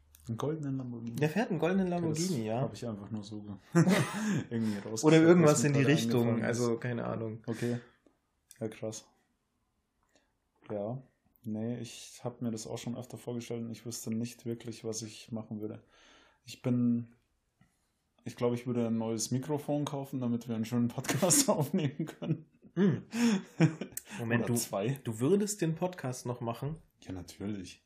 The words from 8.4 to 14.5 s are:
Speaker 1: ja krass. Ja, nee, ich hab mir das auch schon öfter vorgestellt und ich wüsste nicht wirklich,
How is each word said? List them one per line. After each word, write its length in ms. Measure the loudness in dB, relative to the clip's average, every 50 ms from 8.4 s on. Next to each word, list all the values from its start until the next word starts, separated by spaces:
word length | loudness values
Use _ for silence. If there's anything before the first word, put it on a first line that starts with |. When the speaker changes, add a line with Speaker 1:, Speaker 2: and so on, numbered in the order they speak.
| _ _ -12 -8
Speaker 1:
ja 80 | -8 -8
krass. 380 | -8 -8 -8 -8 -8 -10 -14 _ _ _ _ _ _ _ _ _ _ _ _ _ _ _ _ _ _ _ _ _ _ _ _ _ _ _ _ _ _ _ _ -8
Ja, 320 | -6 -4 -4 -4 -6 -8 -10 _ _ _ _ _ _ _ -10
nee, 340 | -8 -6 -4 -4 -4 -4 -6
ich 420 | -8 -12 -12 -16 -16 -18 -18 -10 -10
hab 180 | -10 -8 -6 -6
mir 80 | -6
das 160 | -6 -6 -8
auch 120 | -8 -8 -8
schon 180 | -6 -8 -8
öfter 200 | -8 -10 -12 -14
vorgestellt 480 | -12 -10 -8 -8 -8 -6 -6 -6 -6 -6
und 60 | -8
ich 160 | -10 -10 -10
wüsste 240 | -10 -10 -8 -6 -4 -4
nicht 320 | -2 -4 -4 -8 -10 -8
wirklich, 400 | -8